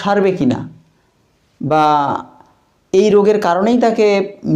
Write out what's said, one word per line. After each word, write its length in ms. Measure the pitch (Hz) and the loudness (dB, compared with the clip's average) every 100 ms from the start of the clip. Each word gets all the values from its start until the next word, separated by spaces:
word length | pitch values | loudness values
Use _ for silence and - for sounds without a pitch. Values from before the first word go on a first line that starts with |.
সারবে 300 | 202 202 196 180 | -2 0 0 0
কিনা 200 | 135 117 - - _ _ _ _ _ _ _ - 139 | -2 -4 -8 -18 _ _ _ _ _ _ _ -10 -4
বা 140 | 156 151 151 143 - - - _ _ _ _ _ 190 | 0 2 0 -2 -6 -10 -20 _ _ _ _ _ 0
এই 80 | 214 202 | 2 4
রোগের 240 | 196 208 180 | 2 2 0
কারণেই 300 | 175 208 247 233 | 0 0 0 0
তাকে 220 | 220 214 202 190 - - | 0 0 0 -4 -8 -2